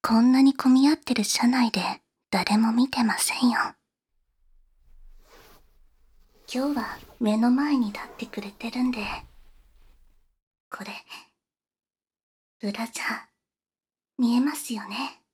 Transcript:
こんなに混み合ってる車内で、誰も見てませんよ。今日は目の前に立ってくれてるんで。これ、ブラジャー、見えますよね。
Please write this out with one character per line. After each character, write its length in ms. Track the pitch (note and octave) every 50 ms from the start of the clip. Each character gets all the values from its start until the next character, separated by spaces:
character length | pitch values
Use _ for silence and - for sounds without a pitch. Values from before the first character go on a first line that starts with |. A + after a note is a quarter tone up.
こ 160 | - - A3+ A3+
ん 140 | A#3 B3+
な 80 | B3+ C4
に 140 | C4+ C4+ C4+
混 180 | - - C4
み 160 | B3+ C4 C4+ D4
合 60 | D#4+
っ 20 |
て 160 | D#4+ _ -
る 120 | B3 - G3+
車 220 | - - - A#3
内 240 | A#3+ B3+ C4 B3 A3+
で、 300 | - G3 F3 - - - _ _ _ _ _ _
誰 260 | - F#3+ F3+ - G#3
も 160 | G#3+ A3+ A3+
見 160 | A3+ A#3+ B3+ C4
て 160 | - B3+ A#3
ま 140 | A3 - -
せ 160 | - - -
ん 160 | - B3 B3
よ。 100 | A3+ - - - - _ _ _ _ _ _ _ _ _ _ _ _ _ _ _ _ _ _ _ _ _ _ _ - - - - - - _ _ - - - - - _ _ _ _ _ - _ _ _ _ _ _ _ _ _ _ _ _ -
今 220 | - B3 C4+ D4
日 60 | C#4+ B3+
は 200 | - - - - - - - _
目 160 | A#3 G#3 G#3+
の 140 | A3 A#3 B3
前 260 | B3 C4+ C#4+ D4+ D4
に 160 | C4 A#3 G3+
立 80 | G3+ -
っ 60 | - - -
て 80 | - A3+
く 160 | - - G#3
れ 100 | G3+ G3+
て 200 | G3+ _ - A#3
る 120 | A3+ B3
ん 80 | B3+ B3+
で。 140 | B3 A3 G3+ F3+ C#3+ - - - _ - - - _ _ _ _ _ _ - - - _ _ _ _ _ _ _ _ _ _ _ _ _ _ _
こ 120 | - -
れ、 100 | G3 - - - _ _ - - - _ _ _ _ _ _ _ _ _ _ _ _ _ _ _ _ _ _ _ _ _ _ _ _ _ _ _
ブ 100 | - G#3
ラ 140 | G#3 - A3+
ジ 160 | A#3 - -
ャ 20 | -
ー、 140 | - A3+ - - _ _ _ _ _ _ _ _ _ _ _ _ _ _ _ _ _ _
見 200 | - B3 A#3 A#3
え 40 | B3
ま 140 | C4 D4 D4
す 180 | - - -
よ 160 | A#3 G#3 G3 G3
ね。 320 | G3+ A#3 C4+ C4+ - _ _ _